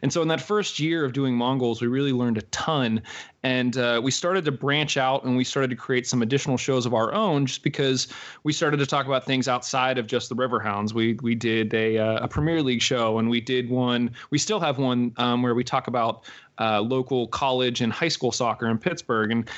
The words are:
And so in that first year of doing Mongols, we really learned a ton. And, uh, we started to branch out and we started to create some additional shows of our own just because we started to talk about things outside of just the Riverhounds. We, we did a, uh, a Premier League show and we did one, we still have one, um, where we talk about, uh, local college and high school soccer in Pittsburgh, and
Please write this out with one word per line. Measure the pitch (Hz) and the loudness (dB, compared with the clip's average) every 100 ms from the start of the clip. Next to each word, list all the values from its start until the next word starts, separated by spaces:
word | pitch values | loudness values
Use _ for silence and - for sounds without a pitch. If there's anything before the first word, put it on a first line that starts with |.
And | 139 | -2
so | 170 | 0
in | 160 | 0
that | 160 | 0
first | - 208 190 - | 0 -2 -2 -2
year | 156 165 | 0 0
of | 139 | -2
doing | 131 135 | 0 0
Mongols, | 120 123 135 120 113 | 2 0 2 0 0
we | 120 | 0
really | 131 143 | 0 0
learned | 127 120 107 | 0 0 -2
a | |
ton. | - - - 151 120 110 - - - _ | -4 -4 0 2 2 0 -4 -16 -18 _
And, | 131 127 123 127 | 0 2 0 0
uh, | 120 117 | 0 2
we | 131 | 0
started | - 175 190 | 0 0 0
to | 147 | 0
branch | 135 139 147 147 139 | -2 0 0 0 0
out | 131 135 | 2 2
and | 127 127 | 2 0
we | |
started | 127 139 131 | 0 0 -2
to | 123 | -2
create | - 123 120 | -2 -2 0
some | 127 | 0
additional | 117 135 143 123 | 2 0 0 -2
shows | - 131 120 | 0 0 2
of | |
our | 113 110 | 2 2
own | 208 214 143 135 | 0 2 2 0
just | - | -2
because | - 147 135 127 - - - - | -4 0 0 0 -2 -10 -16 -8
we | 151 | -4
started | 151 156 147 | 0 2 2
to | 139 | 2
talk | 143 | 0
about | 135 131 139 | 0 -2 0
things | 131 127 | 0 0
outside | 123 - 131 131 127 | -2 -2 0 0 0
of | 110 | 0
just | 120 - | -2 -2
the | 120 | -2
Riverhounds. | 127 117 107 101 107 | 0 0 -2 -2 -2
We, | 113 113 | 0 0
we | 110 117 | 0 -2
did | 117 117 110 107 | 0 0 0 0
a, | 113 110 110 | 0 2 2
uh, | 110 110 | 2 0
a | 127 | -2
Premier | - 156 165 | -2 0 2
League | 135 120 | 0 0
show | - 127 113 110 | 0 2 2 2
and | 113 | 2
we | 117 | 0
did | 120 127 120 | 0 -2 0
one, | 127 123 120 117 117 - | 0 2 2 0 -4 -2
we | 147 | -2
still | - 214 | 0 0
have | 160 135 | 0 0
one, | 131 123 123 113 | 2 2 0 0
um, | 120 120 | 2 2
where | 123 117 | 2 0
we | |
talk | 127 131 123 | 0 -2 0
about, | 120 113 107 - - - - | 0 0 -2 -10 -20 -14 -2
uh, | 113 104 | 0 2
local | 113 131 127 131 117 | 2 0 0 0 0
college | - 135 127 127 120 | 0 0 2 2 2
and | 117 | 0
high | - 123 | 0 -2
school | - 123 | 0 -2
soccer | - 117 110 113 | 0 -2 0 0
in | 113 | 0
Pittsburgh, | 180 165 - 113 107 | -2 -4 -2 0 2
and | 117 113 | 0 -2